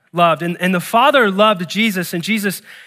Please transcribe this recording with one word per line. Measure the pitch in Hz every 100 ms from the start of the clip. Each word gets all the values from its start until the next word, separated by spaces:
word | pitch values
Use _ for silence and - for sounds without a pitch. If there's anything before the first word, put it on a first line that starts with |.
| _
loved. | 170 170 151
And, | 175 175
and | 180
the | 180
Father | - 226 277 277 208
loved | 190 214 190 165
Jesus, | 196 226 185 175
and | 175
Jesus | 175 220 202 - - -